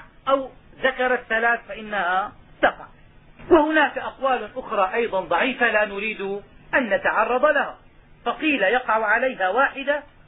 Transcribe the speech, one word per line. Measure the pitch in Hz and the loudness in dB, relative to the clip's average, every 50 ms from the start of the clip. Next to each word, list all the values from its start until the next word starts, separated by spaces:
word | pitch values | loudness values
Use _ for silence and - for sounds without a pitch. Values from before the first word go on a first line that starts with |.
| - - - - - 262 | -6 -16 -20 -10 0 0
أو | 277 277 262 254 - - - - - - | 0 0 0 -4 -12 -18 -20 -20 -10 -4
ذكر | - 254 254 - 254 254 247 | -2 -2 0 0 0 0 0
الثلاث | 240 - - 226 226 226 233 240 226 - - | -2 -2 -2 -2 0 2 2 0 0 -4 -10
فإنها | 196 220 220 214 208 202 180 175 185 185 202 - - - - - - - | -14 -14 -10 -6 -4 -4 -2 0 0 -2 -2 -4 -8 -16 -20 -20 -4 0
تقع. | - 220 - - 147 - - - - - - - - - - - - - | 0 0 0 -2 -8 -20 -20 -20 -20 -20 -20 -20 -20 -20 -20 -20 2 4
وهناك | 339 320 294 311 311 311 294 254 - 254 | 6 6 6 4 4 2 2 2 0 -4
أقوال | 233 226 - - 247 269 254 226 214 208 - | -8 -10 -8 -4 -2 0 0 0 -2 -6 -10
أخرى | 254 - - 220 202 190 185 202 | -12 -10 -4 -2 0 0 0 0
أيضا | 233 240 214 - 190 | -2 -2 -2 -2 -4
ضعيفة | 180 156 170 170 214 262 247 - 247 233 | -2 0 0 0 0 0 0 0 0 2
لا | 214 214 214 | 2 2 0
نريد | 208 202 196 208 220 214 - 196 196 196 202 - - - - - - - | 0 -2 -6 -6 -6 -6 -6 -6 -6 -6 -8 -10 -14 -20 -20 -10 -2 -2
أن | 311 262 214 | -2 0 2
نتعرض | 196 185 - 185 160 190 220 226 240 254 262 | 0 0 0 0 2 2 2 2 2 2 2
لها، | 302 294 277 226 165 135 - - - - - - - - - - | 2 2 2 0 -2 -6 -12 -20 -20 -20 -20 -20 -20 -20 -8 -6
فقيل | 240 233 - 285 311 285 240 190 | -6 -6 -2 -2 -2 0 2 2
يقع | 185 226 247 247 - 220 220 220 | 2 2 0 0 0 0 0 2
عليها | 208 214 233 247 262 247 190 190 185 | 0 0 0 0 -2 -2 -2 -2 0
واحدة، | 190 240 277 262 - 269 269 277 285 294 277 - - - - | 2 2 0 0 -2 -4 -4 -4 -4 -4 -6 -10 -20 -20 -20